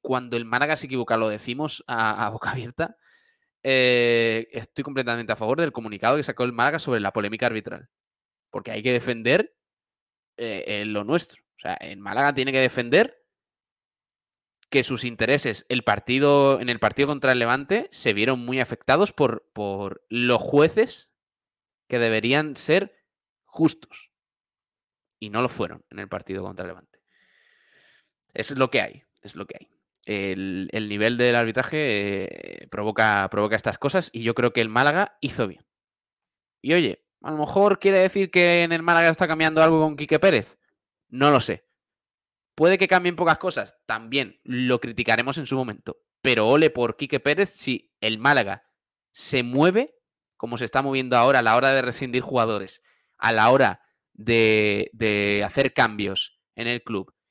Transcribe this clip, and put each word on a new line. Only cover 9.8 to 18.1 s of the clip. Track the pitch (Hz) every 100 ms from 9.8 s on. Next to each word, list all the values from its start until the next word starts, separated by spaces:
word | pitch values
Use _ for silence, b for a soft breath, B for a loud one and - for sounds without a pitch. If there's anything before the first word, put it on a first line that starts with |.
| _ _ _ _ _ -
eh, | 117 98 -
eh, | 104 104
lo | 104 104
nuestro. | 170 - - _ _
O |
sea, | - 90
el | - 98
Málaga | 101 107 143
tiene | 135 131
que | 131
defender | 127 - 120 156 233 - _ _ _ _ _ _ _ _ _ _ _ _ _ _ _
que | 135
sus | 123 123
intereses, | 123 113 110 143 131 101 -
el | 127
partido, | 113 104 - 131 143 143 139 131
en | 123
el | 117
partido | 107 120 139
contra | 143 135
el | 123
Levante, | 117 131 139 208 -
se | - -